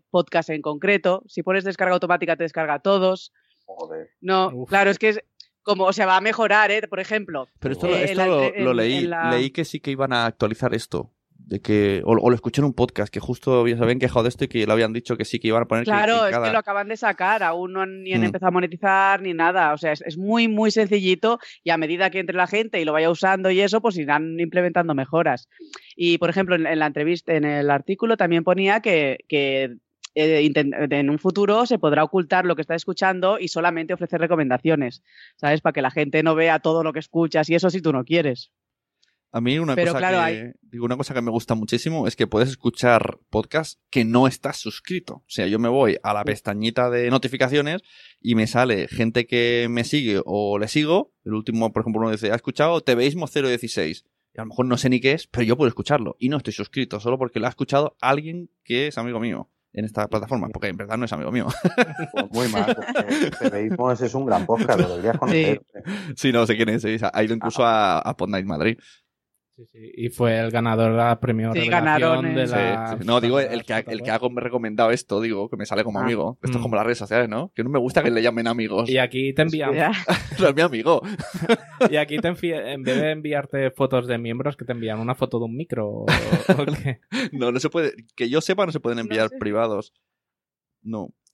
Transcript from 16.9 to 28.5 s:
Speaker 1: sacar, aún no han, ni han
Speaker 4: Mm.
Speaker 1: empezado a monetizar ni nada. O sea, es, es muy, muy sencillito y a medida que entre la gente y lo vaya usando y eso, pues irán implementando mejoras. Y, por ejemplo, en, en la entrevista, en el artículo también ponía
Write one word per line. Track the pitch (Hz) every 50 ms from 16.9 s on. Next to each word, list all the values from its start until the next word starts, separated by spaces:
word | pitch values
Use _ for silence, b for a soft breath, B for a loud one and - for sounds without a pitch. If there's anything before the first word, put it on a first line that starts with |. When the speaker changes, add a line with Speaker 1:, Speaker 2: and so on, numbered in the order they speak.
| 220
Speaker 1:
sacar, | 214 240 214 - - 180 190 220 220
aún | 190 165 165 175 180 180 190
no | 190
han, | 190 190 190 190
ni | 190 185 185
han | 117
Speaker 4:
Mm. | -
Speaker 1:
empezado | - 202 180 185 185
a |
monetizar | 175 180 180 170 170 175 - 196 190 190 196 196 196 190
ni | 190 185 170
nada. | 165 165 170 185 190 170 151 151
O |
sea, | 147 165 156
es, | 151 143
es | - 170 156
muy, | 170 190 202 220 233 233 226
muy | 214 208 220 214
sencillito | 208 220 214 185 208 202 190 185 185 180 - 220 233 233 B B B B
y | B 165
a | 165
medida | 160 160 151 170 175 190 185
que | 165 190
entre | 185 175 180
la | 185 180
gente | 175 202 214 226 220 - 185
y | 160
lo | 156 151
vaya | 156 160 165
usando | 170 - 190 190 190 190 190 190
y | 185 185
eso, | 202 190 202 226
pues | 208 233 180 175
irán | 147 139 143 151 160 165 160 165
implementando | 170 160 175 180 180 175 170 180 170 165 147
mejoras. | 139 131 131 160 165 170 156 127 - - _ B B B B B B B B B
Y, | B 175 170 170
por | 165 170 170
ejemplo, | 165 190 190 180 180
en, | 165 160
en | 151 165 156
la | 156
entrevista, | 151 139 151 151 160 175 165 - - 165
en | 156 151
el | 147 147 147 143 143
artículo | 143 139 - - 196 190 233 226 226
también | 214 190 170 170 170 160
ponía | 180